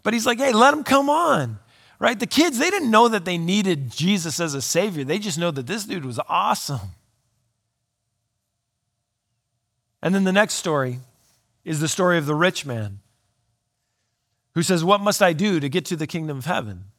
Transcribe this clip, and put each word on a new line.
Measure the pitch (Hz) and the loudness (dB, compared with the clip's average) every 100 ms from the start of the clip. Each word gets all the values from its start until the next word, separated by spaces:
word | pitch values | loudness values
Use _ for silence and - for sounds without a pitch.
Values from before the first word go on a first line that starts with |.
But | 208 233 | 0 0
he's | 240 | 0
like, | 240 | 0
"Hey, | 277 | 2
let | 220 262 | 6 6
'em | 302 | 6
come | 254 269 285 | 2 2 4
on," | 302 339 220 123 107 _ _ _ _ | 2 2 0 -2 -8 _ _ _ _
right? | 226 233 | -2 0
The | 247 | -2
kids, | - 330 240 | 2 2 2
they | 339 | 0
didn't | 403 269 | 0 2
know | 214 240 | 6 6
that | 220 | 2
they | 180 175 | -2 -4
needed | 165 202 190 156 127 | 0 0 0 -2 -4
Jesus | - 170 202 165 143 | -2 0 0 -2 -4
as | 165 139 | -4 -4
a | |
savior. | 123 165 208 160 | 0 0 0 -2
They | 135 185 | -4 -4
just | 208 156 | -4 -2
know | 170 | -2
that | 139 123 | -4 -6
this | 120 104 | -8 -6
dude | 190 131 | -8 -6
was | 117 - | -8 -2
awesome. | 170 208 220 - 135 95 - _ _ _ _ _ _ _ _ _ _ _ _ _ _ _ _ _ _ _ _ _ _ _ _ _ _ _ _ _ _ | -2 0 -2 -4 -8 -8 -16 _ _ _ _ _ _ _ _ _ _ _ _ _ _ _ _ _ _ _ _ _ _ _ _ _ _ _ _ _ _
And | 170 196 | -2 2
then | |
the | 190 | 2
next | 190 214 - | 2 2 -2
story | 170 151 127 123 127 _ _ _ _ _ - | -2 -2 -2 -6 -14 _ _ _ _ _ -8
is | 151 | -4
the | 151 | -2
story | - 180 170 | 0 2 2
of | 143 | 0
the | |
rich | 151 180 - 139 | 0 0 0 -8
man | 117 104 98 _ _ _ _ _ _ _ _ _ _ _ _ _ _ _ 165 | -8 -8 -12 _ _ _ _ _ _ _ _ _ _ _ _ _ _ _ -4
who | |
says, | 151 175 | 0 2
"What | 170 202 | 4 4
must | 202 - | 2 4
I | 190 | 2
do | 156 208 175 | 4 0 0
to | 143 | 0
get | 175 143 | -4 -4
to | 165 | -6
the | 156 | -6
kingdom | 170 156 139 | -6 -8 -8
of | 135 | -4
heaven?" | 185 110 92 98 | -4 -6 -14 -18